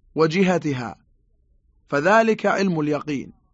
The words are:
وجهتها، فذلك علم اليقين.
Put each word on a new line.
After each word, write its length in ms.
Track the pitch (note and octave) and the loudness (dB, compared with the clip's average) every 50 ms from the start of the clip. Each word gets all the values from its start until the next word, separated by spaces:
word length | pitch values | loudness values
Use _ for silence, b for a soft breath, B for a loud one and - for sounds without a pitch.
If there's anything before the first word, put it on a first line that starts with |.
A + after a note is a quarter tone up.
| _ _ - | _ _ -2
وجهتها، 800 | - D#3+ D#3+ D#3 F#3 G3+ F3+ F#3 E3+ D#3+ D#3 C#3 B2+ A#2+ A2 F2 - _ _ _ _ _ _ _ _ _ _ _ _ _ _ _ _ _ _ | 0 0 2 2 2 2 2 2 0 -2 -2 -4 -4 -6 -10 -12 -14 _ _ _ _ _ _ _ _ _ _ _ _ _ _ _ _ _ _
فذلك 580 | - C#3+ D3 F3+ G#3 A3+ A3+ A3 A3 A3 - | -4 -2 2 4 4 4 4 2 0 0 0
علم 340 | G3+ F#3 - G3 G3 F3 D#3 | -2 0 0 0 0 0 -2
اليقين. 540 | D3+ D3 D3 C#3+ - - D3 B2+ E2 - - _ _ _ | -2 -2 -4 -4 -4 -6 -8 -8 -8 -12 -16 _ _ _